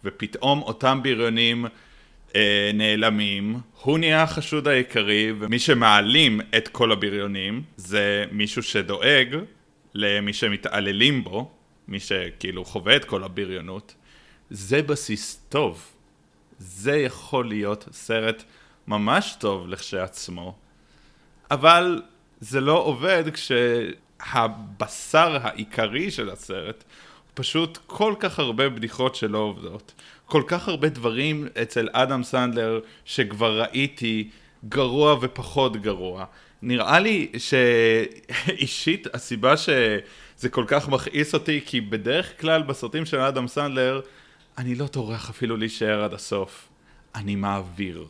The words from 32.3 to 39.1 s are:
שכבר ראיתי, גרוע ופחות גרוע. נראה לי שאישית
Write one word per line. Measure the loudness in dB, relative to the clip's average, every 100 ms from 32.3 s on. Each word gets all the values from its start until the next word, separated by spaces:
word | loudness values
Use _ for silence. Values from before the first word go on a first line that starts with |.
| 0 0 0 0 -2 -6 -20
שכבר | -10 -2 -2 2 0 2
ראיתי, | 0 0 -2 -2 -4 -2 -4 -12 _ _ -6
גרוע | -2 0 4 4 4
ופחות | 0 -6 -6 0 0 0
גרוע. | -4 -4 -6 -8 -12 -18 -20 _
נראה | -4 -2 4 4
לי | 4 0 -2 -6
שאישית | 0 4 6 6 6 4 0 -8 -8 -6 -4 -4 -4 -2 -2 -2 -4